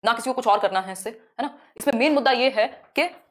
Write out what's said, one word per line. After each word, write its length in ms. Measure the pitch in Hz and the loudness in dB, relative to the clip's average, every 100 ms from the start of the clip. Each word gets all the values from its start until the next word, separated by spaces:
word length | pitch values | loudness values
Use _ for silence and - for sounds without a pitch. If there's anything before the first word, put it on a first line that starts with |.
ना 100 | 214 | -2
किसी 160 | 233 262 | -2 -4
को 40 | |
कुछ 140 | 254 233 | -2 2
और 120 | 208 | 2
करना 200 | 202 190 | 2 -2
है 120 | 190 | -4
इससे, 180 | 185 226 | -10 -10
है 360 | 226 _ - 269 | -12 _ -10 -10
ना? 120 | - - - | -10 -20 -4
इसमें 220 | 277 233 | -2 2
मेन 140 | 285 | 2
मुद्दा 180 | 285 269 | 4 2
ये 180 | 247 262 214 | 2 2 2
है 100 | 220 - _ - | -2 -4 _ -2
कि 140 | 349 - _ | -2 -6 _